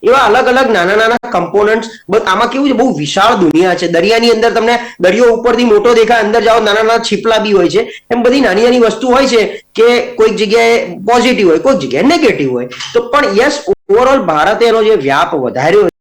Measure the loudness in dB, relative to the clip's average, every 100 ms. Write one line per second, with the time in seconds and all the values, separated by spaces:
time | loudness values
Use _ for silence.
0 | 2 2 2 2 2 0 0 0 0 0
1 | 0 -2 -4 -6 -2 0 0 0 -4 -16
2 | -4 -2 0 -2 -2 -2 -2 0 -2 -4
3 | -4 -2 0 2 0 2 0 0 -2 -2
4 | 0 0 2 2 2 0 -2 -2 -6 -2
5 | 0 2 2 2 0 0 2 2 4 2
6 | 2 2 0 0 2 0 0 0 0 -2
7 | -2 -4 -2 -2 0 0 2 0 -4 -10
8 | _ -2 0 2 0 2 2 2 0 0
9 | 0 0 2 0 0 -6 _ 0 2 2
10 | -4 0 0 0 -2 0 2 0 -2 -8
11 | 0 0 2 2 2 2 2 0 -2 -2
12 | 0 2 0 0 -4 -4 -8 -12 -6 -4
13 | -2 -2 -2 0 -2 -2 -6 -6 _ 0
14 | 2 0 0 -2 0 0 0 2 2 0
15 | 0 -2 -2 -2 -4 -2 0 2 0 _